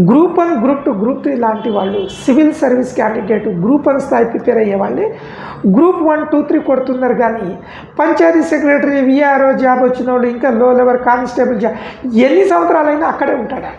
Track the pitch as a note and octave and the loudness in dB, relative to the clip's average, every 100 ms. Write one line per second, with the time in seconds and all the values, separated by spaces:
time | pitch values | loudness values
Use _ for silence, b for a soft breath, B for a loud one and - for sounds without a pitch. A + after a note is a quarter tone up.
0 | F3 C#4 F4 F4 E4+ C#4+ C4 C#4 D#4 G3+ | 4 4 4 2 0 0 0 0 -2 -2
1 | A3 C4+ D4 B3+ A3+ A3 B3 G#3 F#3+ G3+ | -2 -2 -4 -2 -2 -2 -4 -4 -2 -4
2 | F#3 - - C4 D4+ - C4+ B3 B3+ - | -6 -6 0 2 2 2 0 0 -2 -2
3 | A3 A3+ G3+ G#3+ A3+ F3 G3+ C#4+ D4 C4+ | -2 -4 -2 -2 -2 -4 0 0 2 -2
4 | - B3 A#3 - - A#3 G#3+ G3 G3+ C4 | 0 0 0 -2 -2 0 0 0 -2 -2
5 | A4 B B B B B G3+ F#3+ F4 F4+ | -4 B B B B B 2 4 4 4
6 | D#4+ D4+ D4+ D4 D4 D#4 - B3+ C4 B3+ | 0 0 0 -2 0 -2 0 -2 0 -2
7 | B3+ G#3+ A3+ A3+ F3+ F3+ B B B - | -2 0 0 -2 -6 -10 B B B -2
8 | D#4+ D#4+ E4 E4 D#4 D4+ C#4+ C#4+ D4 C#4 | 0 2 4 2 0 0 2 2 2 2
9 | C4 C4+ C#4+ C4+ C4+ C4 B3+ B3+ B3+ B3+ | 2 2 2 2 2 2 2 2 2 0
10 | B3+ B3 A#3+ A#3+ C#4 A3+ B3 B3 B3 B3 | -2 0 0 0 0 2 4 4 2 2
11 | A#3+ B3 B3+ - B3+ A3+ A3 A3 B B | 2 0 0 -2 -2 0 -2 -4 B B
12 | C4 A3+ C4 E4+ F#4 E4+ E4+ E4 D4+ D4+ | -2 2 4 4 2 2 2 2 2 0
13 | D#4+ - C#4 C4+ G#3+ B3+ - | -2 -2 -2 -2 -4 -8 -10